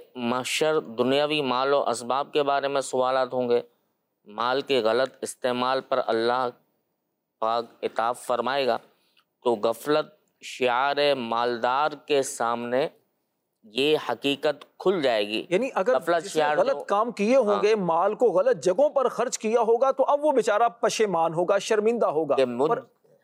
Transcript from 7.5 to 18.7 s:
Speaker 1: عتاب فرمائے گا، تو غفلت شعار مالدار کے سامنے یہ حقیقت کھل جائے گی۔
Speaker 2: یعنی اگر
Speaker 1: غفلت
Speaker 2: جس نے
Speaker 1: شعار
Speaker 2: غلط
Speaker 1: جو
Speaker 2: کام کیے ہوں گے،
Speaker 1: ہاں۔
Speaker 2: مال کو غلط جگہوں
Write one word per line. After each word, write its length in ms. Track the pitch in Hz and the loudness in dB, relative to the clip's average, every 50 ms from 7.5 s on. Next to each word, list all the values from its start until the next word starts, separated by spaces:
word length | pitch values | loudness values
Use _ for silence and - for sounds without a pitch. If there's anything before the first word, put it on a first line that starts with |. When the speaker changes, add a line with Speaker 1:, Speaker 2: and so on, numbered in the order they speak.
| 117 120 117 - - - - | 0 -2 -4 -6 -12 -8 -8
Speaker 1:
عتاب 340 | 107 - - 113 120 123 | -6 -4 -2 -2 -2 -2
فرمائے 500 | - - - 123 120 117 123 135 143 135 | -4 -4 -4 -4 -2 -2 -2 -2 -2 0
گا، 120 | 120 113 110 - _ _ _ _ _ _ _ _ _ _ _ - | 0 0 -2 -4 _ _ _ _ _ _ _ _ _ _ _ -2
تو 100 | 123 117 | -2 -2
غفلت 520 | 104 107 113 117 - - 143 151 151 147 - _ _ _ _ _ _ | 0 0 -2 -2 -2 -2 -2 -2 -2 -2 -4 _ _ _ _ _ _
شعار 760 | - - - - 131 123 120 123 135 143 143 143 147 147 139 | -18 -16 -6 -2 0 0 2 2 0 0 0 0 2 2 2
مالدار 760 | 135 117 113 113 117 120 123 120 113 117 123 127 139 151 156 151 143 - | 0 -2 -4 -2 0 0 0 -2 -2 -2 -2 0 0 0 -2 -4 -6 -6
کے 160 | - 147 139 131 | -2 0 0 0
سامنے 640 | - - - 120 117 120 117 120 120 123 131 151 170 - _ _ _ _ _ _ _ _ _ _ _ _ _ _ | -2 -4 -4 -2 -2 -2 -4 -4 -2 -2 -2 -2 -2 -6 _ _ _ _ _ _ _ _ _ _ _ _ _ _
یہ 340 | 107 104 123 139 151 156 143 - - | -10 -4 -2 0 2 2 0 0 -4
حقیقت 720 | 120 - - 139 139 139 - 151 143 139 - _ _ _ | -6 -2 -2 -2 -2 0 -2 -4 -4 -4 -10 _ _ _
کھل 240 | - 185 202 175 135 | 0 0 0 2 2
جائے 260 | 127 117 107 104 104 | 2 2 2 0 -2
گی۔ 180 | 107 101 - - | -2 -6 -4 -2
Speaker 2:
یعنی 200 | 170 196 254 269 - | -2 -2 -2 -2 -2
اگر 200 | 208 190 233 170 | -2 0 0 0
Speaker 1:
غفلت 300 | 160 - 170 175 170 151 | 0 0 0 0 0 -2
Speaker 2:
جس 120 | - - | -2 -2
نے 60 | 156 147 | 0 0
Speaker 1:
شعار 140 | 147 151 | 2 2
Speaker 2:
غلط 160 | 160 202 262 269 | 2 2 0 0
Speaker 1:
جو 120 | - 170 | -4 -2
Speaker 2:
کام 260 | - 202 202 226 247 | -2 0 0 0 0
کیے 260 | 196 - 202 220 262 | -2 -2 0 4 4
ہوں 260 | 269 233 208 208 202 196 | 4 4 4 2 2 2
گے، 120 | 208 220 | 2 2
Speaker 1:
ہاں۔ 100 | 214 185 | 2 2
Speaker 2:
مال 300 | 170 160 170 185 202 208 | 0 0 2 2 0 0
کو 120 | - 247 | 2 2
غلط 380 | 220 165 185 190 262 240 160 135 | 2 4 4 2 2 0 2 2
جگہوں 240 | 180 | 0